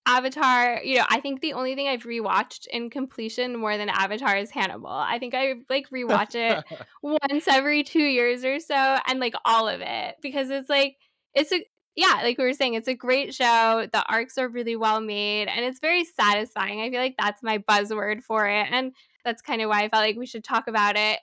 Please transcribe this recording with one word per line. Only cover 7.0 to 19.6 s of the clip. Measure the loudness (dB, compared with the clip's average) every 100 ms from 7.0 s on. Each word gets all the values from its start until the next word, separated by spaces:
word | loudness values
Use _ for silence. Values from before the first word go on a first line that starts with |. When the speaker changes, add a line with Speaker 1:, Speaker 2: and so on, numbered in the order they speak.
Speaker 1:
once | -2 -2 0 0 2
every | 2 4 0
two | 0 2
years | 2 2 2 0
or | -2 -2
so, | 0 2 2 2 0
and, | -2
like, | -2 -2 2
all | 4 2
of | -2
it, | -4 -6 -6 -8
because | -8 -4 -2
it's, | -4 0
like, | 2 2 -2 _ _ _
it's | 0 2
a, | 0 -4 _ _ 2
yeah, | 4 4
like | 2 2
we |
were | 0
saying, | 2 0
it's | 0 -2
a |
great | -2 2 0 0
show. | 0 4 6 6 4 0
The | -2 0
arcs | -2 -2 -4
are | -4
really | -4 -4 0
well | 0 0
made, | -2 -4 -2 -2 -2
and | -2 -4
it's | -2
very | 0 0
satisfying. | 0 0 2 2 -2 -4 -6 -4
I | -4
feel | -2
like | -2 -2
that's | -4 -2
my | -4 -2
buzzword | 2 2 2 -2 -2 -4
for | -2 0 2
it, | 2 0
and | -2 -2 -8 _ _
that's | -8 -6
kind | -4 -2